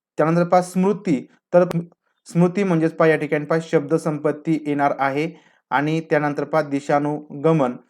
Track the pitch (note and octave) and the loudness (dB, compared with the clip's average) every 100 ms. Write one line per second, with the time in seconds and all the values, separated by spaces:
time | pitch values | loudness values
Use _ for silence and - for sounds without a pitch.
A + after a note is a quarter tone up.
0 | _ - D#3 E3+ F3 F3+ F3+ F#3 F#3 G#3 | _ -2 0 2 2 2 2 0 0 0
1 | G3+ B2+ - _ _ F3 F3+ E3+ E3+ _ | -2 -2 -4 _ _ 2 2 0 -6 _
2 | _ _ - E3+ F3 F3+ F#3+ E3 D#3+ E3 | _ _ -4 2 2 2 0 2 0 2
3 | D#3+ D3+ D3 D3+ D3 E3 E3 D#3+ C#3+ D#3+ | 2 2 0 -4 -2 -4 0 -2 0 -2
4 | E3 D3+ D3+ D3 - D#3 D3+ C#3+ C#3+ C3+ | -2 -2 -2 -4 -2 -4 -2 0 0 0
5 | C#3 C#3 E3 E3 _ _ - C3 D3 D#3+ | -2 -2 -4 -8 _ _ -4 -2 0 -2
6 | D#3+ D3+ D3 C#3+ C#3+ D#3+ D3 C#3 C#3 D3 | 0 0 0 -4 -2 -2 -2 -4 0 0
7 | D3 D3+ - C#3+ D#3 D#3+ B2+ B2 - | 0 -6 -10 -2 2 2 0 -4 -14